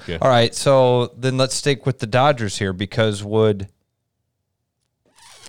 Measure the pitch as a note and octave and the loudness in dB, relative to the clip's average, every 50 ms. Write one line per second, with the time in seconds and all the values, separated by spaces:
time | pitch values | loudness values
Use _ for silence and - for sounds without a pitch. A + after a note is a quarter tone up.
0 | - - E2+ D#2+ - C3+ B2 A#2+ A#2 A#2 - - - C#3+ C3+ C3 B2+ B2+ B2 B2 | -8 -8 -4 0 2 2 4 4 2 0 -2 -2 0 2 4 4 4 4 2 2
1 | A#2+ - - A#2+ B2 C3 C3 C3 C3 B2+ - - - D3 C#3 - - C3+ B2 - | 0 -2 -6 -6 -4 -2 0 0 -2 -2 -2 -4 -2 -2 -2 -2 -2 -4 -4 -4
2 | A#2+ G#2+ A#2+ B2+ C3+ D3+ C#3+ A#2+ A2+ G2 - - G#2 F#2+ F#2 F2+ G2+ - - A#2 | -4 -2 0 2 2 2 2 0 -4 -6 -4 -4 -4 -4 -4 -4 -6 -6 -2 -2
3 | A2 A2 G#2 G2+ G#2+ G#2 G#2+ A2 A2 G#2+ G#2 G2 G2 - _ _ _ _ _ _ | 0 0 -2 -4 -6 -2 0 2 2 2 0 -2 -6 -14 _ _ _ _ _ _
4 | _ _ _ _ _ _ _ _ _ _ _ _ _ _ _ _ _ _ _ _ | _ _ _ _ _ _ _ _ _ _ _ _ _ _ _ _ _ _ _ _
5 | _ _ _ _ - - - - - | _ _ _ _ -20 -20 -20 -20 -20